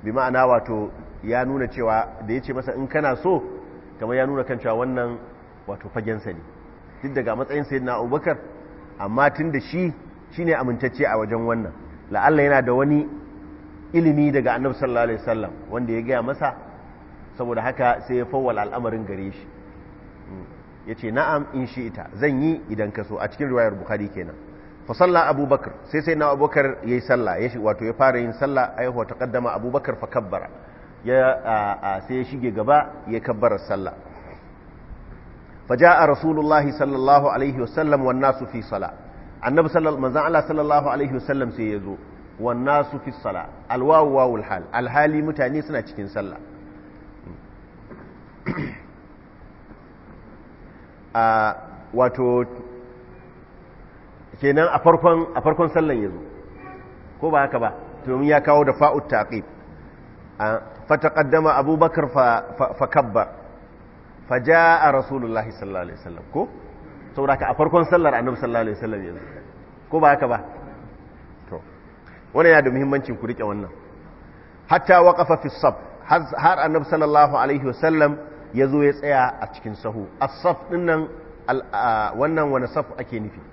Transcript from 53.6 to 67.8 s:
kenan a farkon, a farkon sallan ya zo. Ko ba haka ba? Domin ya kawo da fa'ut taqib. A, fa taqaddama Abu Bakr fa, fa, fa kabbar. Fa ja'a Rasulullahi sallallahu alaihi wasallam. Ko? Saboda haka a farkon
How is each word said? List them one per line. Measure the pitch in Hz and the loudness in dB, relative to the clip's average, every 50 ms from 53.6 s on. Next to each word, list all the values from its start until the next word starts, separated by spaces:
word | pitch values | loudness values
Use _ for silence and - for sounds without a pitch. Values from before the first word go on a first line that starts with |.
| - - - - - - - - - - - - - - - - | -20 -20 -20 -20 -20 -20 -20 -20 -20 -20 -20 -20 -20 -20 -16 -2
kenan | - 139 143 151 160 - 127 | 2 2 4 4 4 4 2
a | 143 | 4
farkon, | - 165 165 165 165 175 170 165 165 156 - | 6 6 6 6 6 4 4 4 0 -2 -4
a | - | -2
farkon | - 156 156 156 175 160 | 0 0 2 2 0 2
sallan | - 170 156 156 139 117 | 2 0 0 2 0 -2
ya | 104 98 | -2 -4
zo. | 87 85 78 - - - - - - - - - - - - - - - - - - - | -6 -10 -16 -16 -18 -20 -20 -20 -20 -20 -18 -18 -18 -18 -20 -20 -20 -20 -20 -20 -14 -6
Ko | - - | -4 0
ba | - 147 139 | 2 2 2
haka | 135 - 123 | 2 0 -2
ba? | 117 110 - - - - - - - | -2 -2 -4 -6 -16 -18 -18 -14 -6
Domin | 127 127 131 143 147 | -4 -2 0 2 4
ya | 151 143 | 4 4
kawo | - 151 147 147 147 | 6 6 6 6 6
da | 135 127 | 4 4
fa'ut | - 147 147 131 147 143 - | 4 4 4 4 2 -2 0
taqib. | - 110 104 - 123 110 - - - - - - - - - - - - - - - - - - - - | 0 0 0 0 -4 -8 -8 -10 -16 -20 -20 -20 -20 -20 -20 -20 -20 -20 -20 -20 -20 -20 -20 -20 -8 -4
A, | 107 107 110 113 - - - - - - | -2 -2 -2 -2 -6 -10 -18 -20 -2 0
fa | 151 147 | 0 2
taqaddama | - 156 - 156 151 139 151 160 156 160 147 | 2 0 2 2 0 2 2 2 4 4 2
Abu | 135 139 139 160 156 | 2 2 2 2 2
Bakr | 165 160 165 170 151 135 | 2 2 2 0 -2 0
fa, | - 139 131 120 117 113 - - - - | 2 2 4 4 4 2 -2 -6 -4 -4
fa, | 131 127 - | -4 -4 -2
fa | - 143 135 | -2 -4 0
kabbar. | - 156 135 117 101 113 101 - - - - - - - - - - - - - - - - - - - - - | 2 0 0 2 0 0 0 0 -4 -18 -20 -20 -20 -20 -20 -20 -20 -20 -20 -20 -20 -20 -20 -20 -20 -20 -6 -2
Fa | - 127 | -2 -2
ja'a | 120 135 165 165 165 165 165 160 151 156 | 2 4 6 6 8 6 6 6 6 4
Rasulullahi | 139 135 127 - 135 135 123 113 110 110 107 113 | 4 2 0 -2 -6 -6 -4 -2 -4 -4 -4 -4
sallallahu | 107 - - 98 98 92 87 | -10 -12 -12 -8 -6 -8 -8
alaihi | 87 85 - | -8 -12 -16
wasallam. | - 90 87 82 85 - - | -16 -16 -16 -16 -18 -8 -4
Ko? | 143 202 - - - - - - - - - - - - - - | -4 -4 -4 -6 -18 -20 -20 -20 -20 -20 -20 -20 -20 -20 -14 -6
Saboda | - 135 139 139 117 | -4 2 2 2 2
haka | - - | 2 -2
a | 127 | 2
farkon | - 151 165 165 175 | 2 2 4 6 4